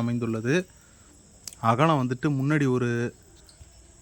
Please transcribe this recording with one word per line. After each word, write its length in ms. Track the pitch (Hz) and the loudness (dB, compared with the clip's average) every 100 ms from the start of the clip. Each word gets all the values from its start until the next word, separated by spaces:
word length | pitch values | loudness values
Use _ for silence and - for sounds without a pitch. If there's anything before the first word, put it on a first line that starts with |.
அமைந்துள்ளது. 540 | 117 120 113 113 117 165 180 - - - - - - - - - 113 | -2 -2 -2 -4 0 -2 -2 -14 -20 -20 -20 -20 -20 -20 -20 -2 0
அகலம் 280 | 117 165 151 | 4 4 4
வந்துட்டு 280 | 127 127 156 139 | 0 -2 -2 -2
முன்னாடி 300 | 135 151 135 123 | 0 0 2 0
ஒரு 140 | 120 120 120 - - - - - - - - - | 0 -2 -4 -8 -20 -20 -20 -20 -20 -20 -20 -20